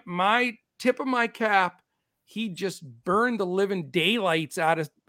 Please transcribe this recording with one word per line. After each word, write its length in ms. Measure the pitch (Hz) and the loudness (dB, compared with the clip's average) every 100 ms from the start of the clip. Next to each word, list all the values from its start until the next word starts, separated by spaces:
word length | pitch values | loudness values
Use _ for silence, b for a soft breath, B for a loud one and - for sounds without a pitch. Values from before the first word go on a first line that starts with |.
| - | -4
my 520 | 175 190 233 247 214 _ _ | -2 2 2 0 -4 _ _
tip 200 | 247 254 | 0 0
of 60 | 269 | -2
my 220 | 247 233 | 0 -2
cap, 560 | - 214 196 180 - _ _ _ _ | -2 2 2 2 -4 _ _ _ _
he 260 | _ 208 220 | _ -8 -8
just 340 | 160 190 - 143 117 | -6 -6 -8 -16 -12
burned 360 | 180 202 247 226 | 0 2 2 0
the 60 | 185 | -2
living 460 | 185 196 196 139 | 0 0 -2 -2
daylights 640 | 175 170 233 190 165 151 - | 0 2 2 2 0 -2 -2
out 220 | 160 160 | 2 2
of 100 | 151 _ | -2 _